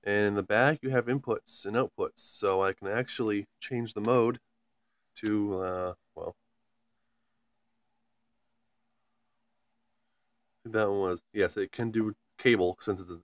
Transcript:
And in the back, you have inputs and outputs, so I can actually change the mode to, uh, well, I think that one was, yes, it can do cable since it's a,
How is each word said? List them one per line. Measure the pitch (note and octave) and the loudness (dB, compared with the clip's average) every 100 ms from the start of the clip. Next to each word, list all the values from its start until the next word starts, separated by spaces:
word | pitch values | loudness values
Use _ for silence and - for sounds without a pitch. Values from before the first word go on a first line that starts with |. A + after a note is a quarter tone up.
| G2+ | 0
And | G#2 G#2 | 2 2
in | G2+ | 0
the | |
back, | F#2+ G#2 C3+ D#3 | 2 4 4 2
you | C3 | 0
have | B2+ A#2 | 0 2
inputs | C#3 C3 A2 - - G2 | -2 -2 -4 -4 -10 -2
and | A2+ | 0
outputs, | A2+ - F#2 - | -2 -2 -4 -4
so | - - G2+ F#2+ | -14 -4 0 2
I | F#2+ | 2
can | F#2+ G2 | -2 -4
actually | A2 B2+ - A2 G#2 G2 _ | -4 -4 -2 0 0 -4 _
change | - B2 A#2 | -8 -6 -4
the | G#2+ | -4
mode | A2 B2 A2+ A#2+ _ _ _ _ _ _ _ - | 2 4 4 0 _ _ _ _ _ _ _ -8
to, | G#2+ G#2+ G#2 F#2+ | -2 0 0 -2
uh, | F#2 F#2 F2+ F2+ _ E2 | -4 -4 -6 -8 _ -12
well, | E2+ - _ _ _ _ _ _ _ _ _ _ _ _ _ _ _ _ _ _ _ _ _ _ _ _ _ _ _ _ _ _ _ _ _ _ _ _ _ _ _ _ | -12 -12 _ _ _ _ _ _ _ _ _ _ _ _ _ _ _ _ _ _ _ _ _ _ _ _ _ _ _ _ _ _ _ _ _ _ _ _ _ _ _ _
I | _ _ | _ _
think | A2+ A2 | -2 2
that | G#2 | 2
one | G2+ | 2
was, | F#2+ F2+ _ | 0 -2 _
yes, | G#2+ F#2 - | 0 0 0
it | F#2+ | -4
can | - A#2 | -2 -2
do | A2+ G#2+ - _ - | 0 -2 -4 _ 0
cable | B2 A2 F2+ - | 4 4 2 0
since | - F#2+ | -6 -6
it's | F2+ | -6
a, | E2+ | -16